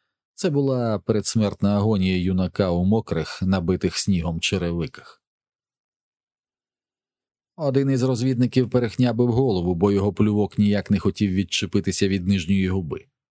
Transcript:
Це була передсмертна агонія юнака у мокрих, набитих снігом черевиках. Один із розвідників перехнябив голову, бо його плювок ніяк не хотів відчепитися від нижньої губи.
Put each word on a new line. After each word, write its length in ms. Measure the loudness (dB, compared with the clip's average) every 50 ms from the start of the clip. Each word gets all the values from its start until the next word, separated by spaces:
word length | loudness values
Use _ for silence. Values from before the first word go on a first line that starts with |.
| _ _ _ _ _ _ _
Це 160 | -6 -4 -2
була 500 | 0 0 0 0 0 0 0 -2 -2 -2
передсмертна 800 | -2 -2 0 0 -2 -2 0 0 0 0 0 0 0 0 2 2
агонія 400 | 2 2 2 2 2 0 0 0
юнака 520 | 0 0 0 0 0 -2 0 0 0 0
у 160 | 2 2 2
мокрих, 560 | 2 2 0 0 -2 -4 -4 -4 -6 -6 -4
набитих 560 | -2 0 0 0 0 0 0 0 -2 -2 -2 -2
снігом 420 | -2 0 0 0 0 -2 -4 -4
черевиках. 840 | -4 -2 -2 -2 -2 -2 -2 -4 -4 -6 -8 -12 -20 -20 -20 _ _ _ _ _ _ _ _ _ _ _ _ _ _ _ _ _ _ _ _ _ _ _ _ _ _ _ _ _ _ _ _ _ _ _ _ _ _ _ _ _ _ _ _ _ _ _ _
Один 360 | -4 -2 0 2 2 2 2
із 120 | 0 0 0
розвідників 680 | 0 0 0 0 0 0 0 0 2 2 2 2 2
перехнябив 640 | 2 0 0 0 0 0 0 2 2 2 0 2
голову, 440 | 2 2 2 0 0 0 0 0 0
бо 160 | 2 2 2
його 220 | 2 2 0 0 0
плювок 440 | 2 2 2 2 2 0 0 0 0
ніяк 340 | 2 2 2 0 0 0
не 80 | 0 0
хотів 320 | 0 -2 -2 0 0 0
відчепитися 760 | 0 0 -2 -2 -4 -4 -4 -2 -2 -2 -2 -2 -2 0 0 0
від 200 | 0 0 0 0
нижньої 420 | 0 0 0 0 0 2 2 0
губи. 360 | -2 -2 -4 -6 -8 -10 -12 _ _ _ _ _